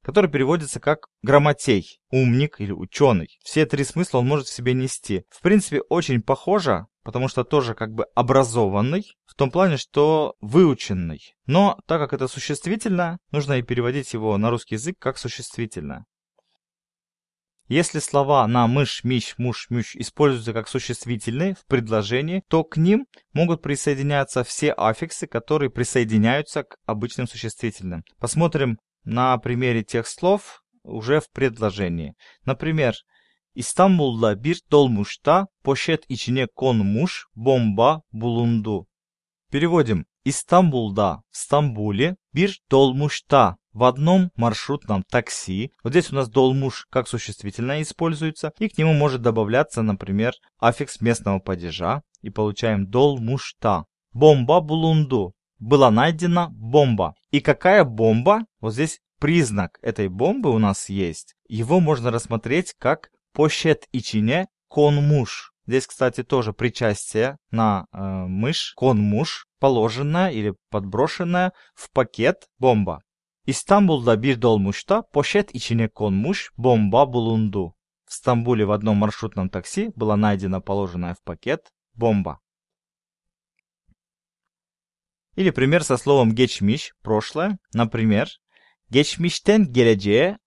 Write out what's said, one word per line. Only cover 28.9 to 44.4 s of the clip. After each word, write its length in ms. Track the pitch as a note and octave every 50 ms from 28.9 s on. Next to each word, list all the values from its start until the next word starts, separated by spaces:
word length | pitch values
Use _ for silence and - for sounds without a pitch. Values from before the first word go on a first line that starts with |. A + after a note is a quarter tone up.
| _ _ _
на 340 | G#2+ A2 A#2+ B2+ C3 B2+ A#2+
примере 460 | - B2 B2 A#2+ B2+ B2 A#2 A2+ G#2
тех 220 | - - A#2 A2+
слов 560 | - - - E3+ F3+ G3+ G3+ - - - _ _ _ _ _
уже 380 | _ - A2 A2+ A2 A#2+ D3 D#3
в 100 | - -
предложении. 840 | _ - C3+ B2+ A2+ A2+ A2 G#2 F#2+ G2+ G2 F2+ E2+ E2 D#2 C#2+ - _ _ - _ _ _
Например, 500 | C3 C3+ - D3+ D#3+ D#3+ D#3 C#3 A#2+ G#2+ - _ _ _ _ _ _ _ _ _ _ _
İstanbul'da 880 | B2 A2+ - - - F#3 G3 F#3 E3 D3 C3 A#2 A2+ A2+ G#2+ G#2 G2+ A#2
bir 160 | D3+ E3+ - - _
dolmuşta 760 | D3 D3 C#3+ C3 A#2 G2+ G2+ - - - _ D3 D#3+ F#3+ G3 - _ _ _
poşet 400 | C3+ C#3 - - - D#3+ - - _
içine 380 | B2+ A2 - A#2+ B2+ C3+ B2+
konmuş 800 | A2 - - C3 C3 A#2+ A2 G2+ G2 G#2 A#2+ E3+ F3+ - - - _ _
bomba 680 | A2 A2+ C3+ C3+ B2+ A#2 G#2+ G2 G#2+ A#2 C#3 D#3 D#3+ - _
bulundu. 720 | - A2 A2+ A#2+ A#2 A#2 A#2 A#2 A#2 A2+ G#2 A2 G#2 F2+ F#2 _ _ _ _ _ _ _ _ _ _ _ _ _
Переводим. 540 | - C#3+ D#3+ E3+ F3 E3+ C#3 A#2 G#2 E2 - - _ _ _
Истамбулда, 960 | C3+ C#3 - - - E3+ F3+ F#3 E3 C3+ B2 A2+ G#2 G2 G#2+ G2+ F#2 D2+ - _ _
в 60 | -
Стамбуле, 800 | - - - C#3+ D3 D3+ C3+ A2+ G#2 G#2 G#2 G2+ G2+ C#3 F3 F#3 - _ _
бир 180 | - C#3+ F#3 G3 G3 - _ _
долмушта, 840 | C3+ C3+ C#3 C3 B2+ C#3 D3 D3 - - - _ C#3+ C3+ A#2 F#2 F2 - _ _
в 120 | _ G#2 B2
одном 460 | B2+ B2+ C#3 D3+ E3+ F#3 F#3+ F#3 F3+ -
маршрутном 680 | A2+